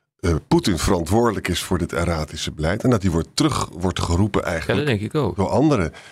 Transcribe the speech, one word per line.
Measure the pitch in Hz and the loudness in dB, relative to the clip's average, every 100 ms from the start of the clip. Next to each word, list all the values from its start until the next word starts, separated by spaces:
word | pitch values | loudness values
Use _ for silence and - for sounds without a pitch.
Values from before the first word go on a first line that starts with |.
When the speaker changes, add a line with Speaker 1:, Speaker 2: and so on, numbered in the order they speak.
| _ _ | _ _
Speaker 1:
eh, | 90 78 - | -2 0 2
Poetin | 170 117 82 | 2 2 0
verantwoordelijk | - 92 78 107 120 90 85 | 2 2 2 4 4 2 -2
is | 87 | -4
voor | - 90 | -2 -2
dit | 82 | -2
erratische | 78 85 80 76 78 - | -2 -2 -2 -4 -6 -8
beleid | 76 78 104 | -4 -2 0
en | 131 | 2
dat | 113 | 2
hij | 95 | 2
wordt | 82 - | 0 -2
terug, | - 147 110 - | 0 0 0 -6
wordt | - 90 87 | -4 -4 -2
geroepen | - 87 104 98 | 0 2 2 0
eigenlijk | - 82 - 123 | -2 -4 -2 -2
Speaker 2:
Ja, | 147 | 0
dat | 104 | -2
denk | 107 | -2
ik | 156 | -2
ook. | 107 - | -2 -2
Speaker 1:
door | 92 | 0
anderen. | 107 156 127 78 - - | 2 4 2 0 -6 -18